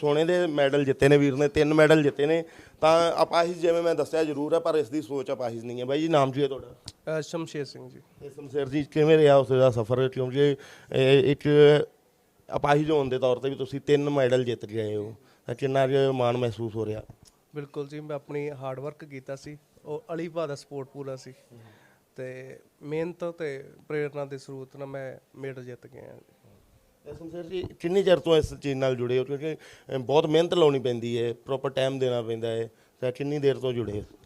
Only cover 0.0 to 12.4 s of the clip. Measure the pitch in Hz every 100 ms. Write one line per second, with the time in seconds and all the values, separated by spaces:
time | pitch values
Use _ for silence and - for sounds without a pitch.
0 | 147 147 165 180 180 147 139 143 135 131
1 | 139 147 143 131 143 151 151 156 151 160
2 | 143 - 143 165 165 - - _ 156 165
3 | 170 - 160 165 170 175 170 170 170 160
4 | 143 160 160 143 147 170 165 156 120 151
5 | 120 139 127 131 123 117 117 120 127 143
6 | 165 160 135 127 139 127 120 - - -
7 | - 156 147 170 165 151 135 127 127 131
8 | 143 _ 143 139 143 139 135 143 139 156
9 | 151 156 151 139 131 131 131 117 107 123
10 | 131 135 127 127 143 139 - - - -
11 | 131 139 135 143 147 147 147 147 - _
12 | _ _ _ _